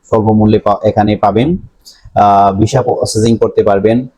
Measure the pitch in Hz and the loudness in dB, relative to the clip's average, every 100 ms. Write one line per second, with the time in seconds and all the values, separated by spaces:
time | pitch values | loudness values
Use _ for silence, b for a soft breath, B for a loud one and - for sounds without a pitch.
0 | - 110 110 107 107 107 104 98 107 107 | -4 -2 2 2 2 2 0 -2 -2 0
1 | 104 104 101 107 147 185 - _ b b | 0 0 0 0 -2 -4 -8 _ b b
2 | b 101 101 101 98 98 107 127 - - | b 0 2 4 2 0 0 -2 -2 -4
3 | - 110 117 110 110 110 104 98 107 123 | -4 -2 0 0 -2 0 0 2 0 -2
4 | 131 | -4